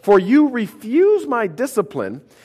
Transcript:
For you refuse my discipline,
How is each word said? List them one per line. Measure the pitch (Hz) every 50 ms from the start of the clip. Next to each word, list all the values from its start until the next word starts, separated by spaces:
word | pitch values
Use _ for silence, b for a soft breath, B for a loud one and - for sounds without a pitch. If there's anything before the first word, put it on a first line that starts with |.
| _
For | 196 208 196
you | 185 185 254 294 302 285
refuse | 254 240 214 - - - - 220 240 320 381 403 427 392 311
my | 285 254 240 220
discipline, | 185 156 151 254 277 - 208 190 - - 139 104 95 107 139 _ b b b